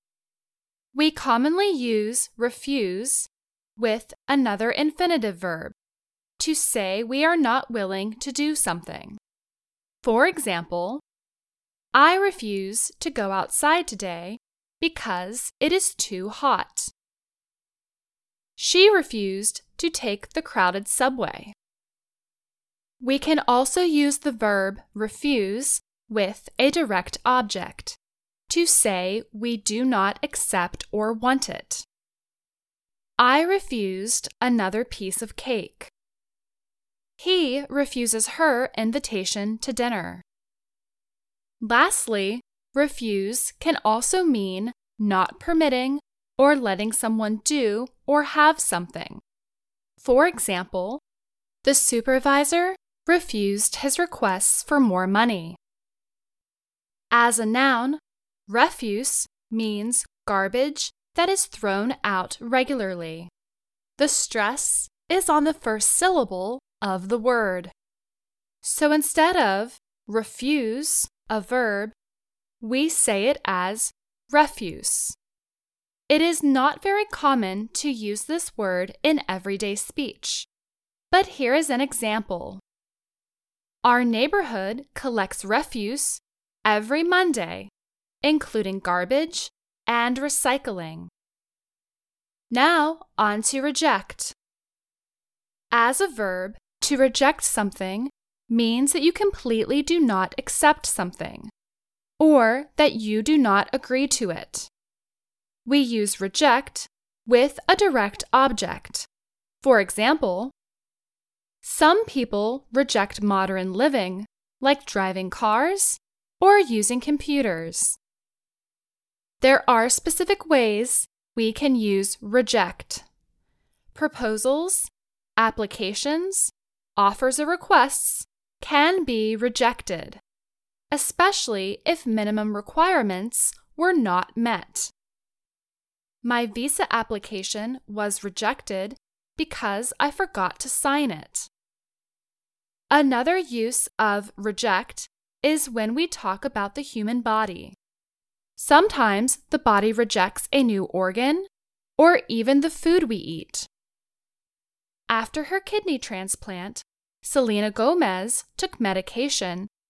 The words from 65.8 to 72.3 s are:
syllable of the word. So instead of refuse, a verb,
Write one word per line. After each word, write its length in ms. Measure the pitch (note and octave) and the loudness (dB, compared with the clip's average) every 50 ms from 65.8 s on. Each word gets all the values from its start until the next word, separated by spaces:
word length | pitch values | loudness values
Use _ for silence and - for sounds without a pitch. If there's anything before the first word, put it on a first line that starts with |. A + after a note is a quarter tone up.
| - - | 0 0
syllable 720 | - - F4 F#4 F#4 D#4+ A#3+ F#3+ F#3+ F3+ F#3 G#3 B3 C4+ _ _ _ - | 2 2 2 2 2 2 0 -2 -4 -6 -6 -6 -8 -10 _ _ _ -8
of 280 | G#3+ G3+ F#3+ F#3 F3+ G3 | -4 -4 -4 -4 -2 -4
the 100 | A#3 A#3 | -4 0
word. 500 | G#3+ B3+ B3 A#3 G#3+ G3 F#3 F3+ F3 F#3 - _ _ _ _ _ _ _ _ _ _ _ _ _ _ _ _ _ | 0 2 2 2 0 0 -2 -6 -8 -12 -20 _ _ _ _ _ _ _ _ _ _ _ _ _ _ _ _ _
So 320 | - - - - D4+ D4 D4+ | -6 -4 0 2 4 4 4
instead 420 | D4+ C#4+ - - E4 D#4 E4+ F#4 | 4 2 2 2 2 2 4 4
of 420 | F4+ C4 G3+ F#3+ G3 A3 B3 - - _ _ _ _ _ | 2 2 2 0 -2 -4 -6 -10 -20 _ _ _ _ _
refuse, 1000 | - G#3 A3+ G#3+ - - - B3 C4+ D4+ D4 A#3+ A3 A3+ C4+ D#4 - - - - - _ _ _ - | -6 -4 -4 -4 -6 -10 -6 -2 0 0 0 0 -2 -4 -4 -2 -2 0 0 -2 -4 _ _ _ -6
a 100 | A3 G#3+ | -6 -4
verb, 500 | F#3+ - B3 B3+ A#3+ A3 G3+ G3+ G#3 A3 - _ _ _ _ _ _ _ | -4 -2 -2 0 0 0 -2 -4 -6 -8 -12 _ _ _ _ _ _ _